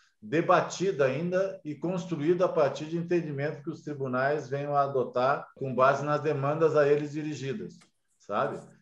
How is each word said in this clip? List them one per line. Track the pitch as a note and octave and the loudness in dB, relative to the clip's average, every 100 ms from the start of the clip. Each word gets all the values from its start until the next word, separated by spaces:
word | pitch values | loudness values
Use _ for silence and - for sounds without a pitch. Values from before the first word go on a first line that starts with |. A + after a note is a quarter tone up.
| _ _ | _ _
debatida | G#2+ C#3+ E3+ E3+ C#3+ - F#3 D#3+ C3 | -4 -2 4 4 4 -2 -2 2 0
ainda | D3 F3 F3+ G3 F#3+ D3+ | 0 -2 0 -2 -4 -12
e | |
construída | D3 E3 F#3 E3+ D#3 D3 F3 F3+ | -8 -4 -4 -4 -4 0 2 2
a | |
partir | E3+ C#3 C3+ D#3 | 4 2 0 -6
de | E3+ | -4
entendimento | E3+ F3 D3+ C#3 D3 D3+ | 0 -2 -2 -4 -4 -6
que | F3 | -10
os | D3 | -10
tribunais | - C#3 C3+ B2 C3+ A#2 B2 | -10 -8 -4 0 0 0 -4
venham | C#3 C#3+ C#3+ | -6 -2 0
a | |
adotar | C#3 C3+ A#2+ B2 B2+ D3 - - | 2 0 -2 0 2 0 -4 -10
com | C3+ | -4
base | A#2+ C3 C#3 D3 | 4 4 4 0
nas | D3 | 0
demandas | C#3+ C#3+ C#3 D#3+ D#3+ D3 | 0 0 0 2 4 6
a | C#3+ | 6
eles | D3 D3 | 4 0
dirigidas, | D3 D#3 C#3 C3+ A2+ F2 - _ _ _ _ | -6 -6 -6 -6 -6 -8 -14 _ _ _ _
sabe? | - G#2 C#3 - - - | -6 -2 -2 -4 -12 -18